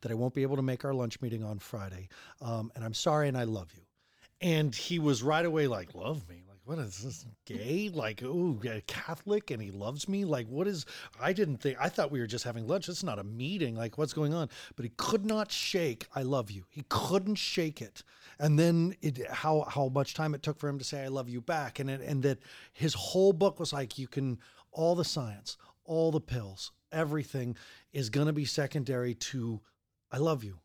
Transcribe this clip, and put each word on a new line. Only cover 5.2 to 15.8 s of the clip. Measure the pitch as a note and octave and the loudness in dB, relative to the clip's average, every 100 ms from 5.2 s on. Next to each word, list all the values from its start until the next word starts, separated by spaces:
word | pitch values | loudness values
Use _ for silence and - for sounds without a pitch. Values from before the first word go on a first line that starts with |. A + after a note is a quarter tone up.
right | B2+ D#3 | 4 4
away | E3+ D#3+ C#3+ | 4 4 2
like, | A2 F2+ - | 0 -4 -8
"Love | G2 D#3 E2+ | -4 -4 -6
me? | F2 F2+ | -16 -20
Like, | - | -20
what | A#2+ D#3+ | -8 -6
is | A2+ F#2 | -6 -6
this, | A#2+ D#3+ A#2 - - | -10 -10 -14 -20 -10
gay? | - A2 E3 G#3 | -8 -2 -2 -2
Like, | E3 A2 G#2+ | -2 -4 -4
ooh, | B2+ E3 F3+ A#2+ | -4 0 0 0
a | A#2+ A2 | -2 -4
Catholic | - - - E3 - G#3 - | -6 -8 -8 -8 0 0 0
and | B2+ | -6
he | G#2 | -6
loves | G2 G2+ C#3+ - | -6 -6 -6 -4
me? | G3 | -2
Like, | G3 C#3+ A2+ | 0 0 -2
what | C3 F#3+ | -2 -2
is, | F#3 - - - - | -2 -6 -12 -16 -4
I | C3 | -2
didn't | F#3+ F#3+ B2+ | 2 2 2
think, | C#3+ B2+ | -2 0
I | D#3 | 0
thought | - D3+ | 2 0
we | C#3+ | 0
were | A#2 | -2
just | A#2 | -2
having | B2 A#2 A2+ | -4 -4 -2
lunch. | F#3 E3+ | -2 -2
This | F3 | -6
is | |
not | F#3 G#2+ | -4 -4
a | |
meeting. | G2+ A2+ C3 G3+ C#3+ | -6 -6 -4 -2 -2
Like, | A2+ A2+ - | -2 -4 -2
what's | D3+ | -2
going | - D3 | 0 0
on?" | E3 D3 - - - | 0 -2 -6 -18 -8
But | |
he | A#2 - | -8 -2
could | - A3 G3+ | 2 2 2
not | A3 G#3 | 0 0
shake, | - - F#3+ | -2 0 2